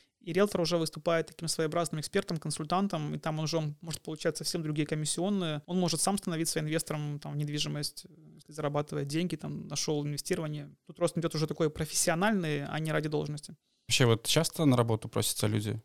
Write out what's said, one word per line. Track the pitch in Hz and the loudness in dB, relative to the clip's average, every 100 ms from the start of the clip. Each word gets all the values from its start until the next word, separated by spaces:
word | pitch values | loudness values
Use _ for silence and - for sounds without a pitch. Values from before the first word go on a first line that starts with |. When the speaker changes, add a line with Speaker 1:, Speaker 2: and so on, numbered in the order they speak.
| _ _ | _ _
Speaker 1:
и | 175 | -2
риэлтор | 170 202 190 | 2 2 2
уже | 160 170 | 2 2
выступает | 160 156 170 165 160 | 0 -2 2 2 0
таким | - 165 | -6 -4
своеобразным | - 156 165 165 156 | 0 0 0 -2 -4
экспертом, | - 196 - 160 | -2 -2 -2 -4
консультантом, | 156 - 151 180 196 160 147 | -4 -6 -2 0 0 -2 -4
и | 151 | -4
там | 160 156 | -4 -2
уже | 156 165 | 0 0
он | 151 147 | -2 -6
может | 165 - | -8 -10
получать | - 151 165 151 | -8 -4 -4 -2
совсем | 165 175 | -4 -2
другие | 151 151 147 | -2 -2 0
комиссионные. | 156 151 - 190 196 165 147 - | -2 -2 0 0 0 0 -4 -2
Он | 185 | 2
может | 175 160 | 2 2
сам | 196 196 | 2 2
становиться | - 160 165 165 | 0 -2 0 0
инвестором | 151 165 - 156 147 147 | 0 0 -2 -4 -4 -6
там, | 151 | -6
в | 147 | -4
недвижимость, | 147 147 151 147 147 - - 165 156 | -2 -2 -2 -4 -6 -8 -18 -20 -20
если | 156 - | -20 -14
зарабатывает | 151 147 147 147 151 143 | -4 -2 0 -2 -4 -2
деньги, | 156 175 156 | 0 -2 -4
там, | 151 147 - | -6 -8 -6
нашёл | 147 - 147 | -4 0 0
инвестирование. | 147 143 - 175 156 151 147 - - | -2 -4 -2 -2 -4 -6 -10 -18 -16
Тут | 165 | 0
рост | 170 165 | 0 2
идёт | 165 | 0
уже | 151 156 | 0 0
такой | 147 156 | 2 0
профессиональный, | 156 156 - - 165 208 208 160 147 147 | 0 -2 0 2 4 2 2 0 -2 -4
а | 156 | -4
не | 156 | -2
ради | 156 151 | -2 0
должности. | 151 147 147 - - _ _ - | -2 -2 -6 -12 -18 _ _ 0
Speaker 2:
Вообще, | - 120 | 6 6
вот | 110 - | 6 4
часто | 156 165 - | 2 2 4
на | 151 123 | 6 6
работу | 117 110 - | 4 2 0
просятся | 110 - - 107 | 0 0 2 2
люди? | 107 107 110 | 2 0 -6